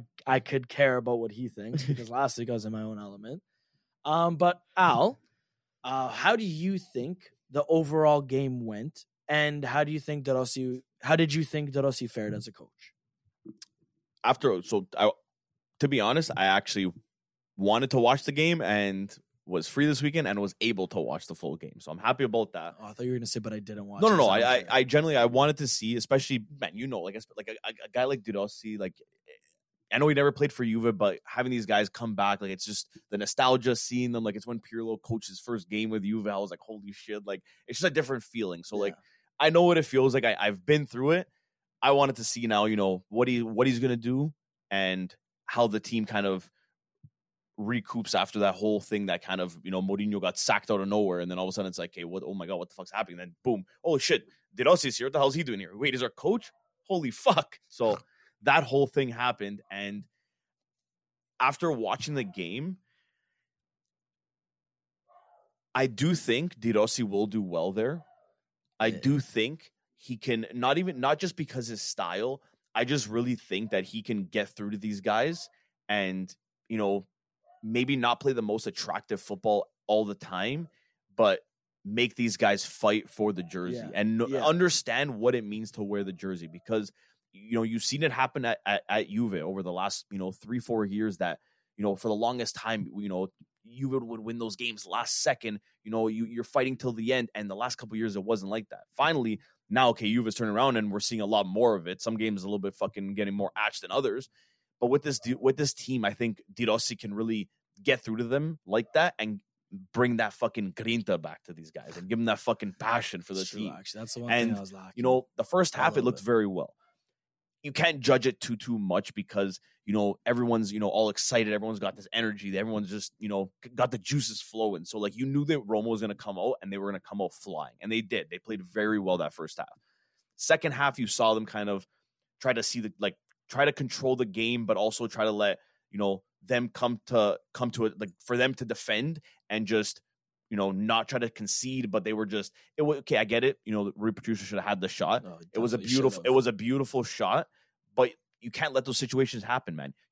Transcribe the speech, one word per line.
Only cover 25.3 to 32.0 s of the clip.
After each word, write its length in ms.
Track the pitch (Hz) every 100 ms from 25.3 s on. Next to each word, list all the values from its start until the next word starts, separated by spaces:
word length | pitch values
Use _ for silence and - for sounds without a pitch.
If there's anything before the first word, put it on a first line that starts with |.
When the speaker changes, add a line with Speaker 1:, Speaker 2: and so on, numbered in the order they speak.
| 127 147 147
Speaker 2:
to 100 | 135
see, 280 | - 110 120
especially, 480 | - 135 131 127 104 139
man, 140 | 85 98
you 120 | 135
know, 120 | 107
like, 140 | 90 107 - -
like 140 | 107
a, 180 | 110 107
a, 40 | 110 104
a 40 |
guy 140 | 123 131
like 180 | 135
De 80 | 104
Rossi, 460 | 101 104 - 110 107
like, 160 | 95 - _ _ - 69 _ _ _ _ -
I 40 | 117
know 100 | 151
he 60 | 143
never 160 | 143
played 220 | 135 147
for 100 | -
Juve, 340 | 117 113 117 101
but 220 | 104 90 -
having 260 | - 127
these 140 | 123 104
guys 240 | 104 104
come 260 | -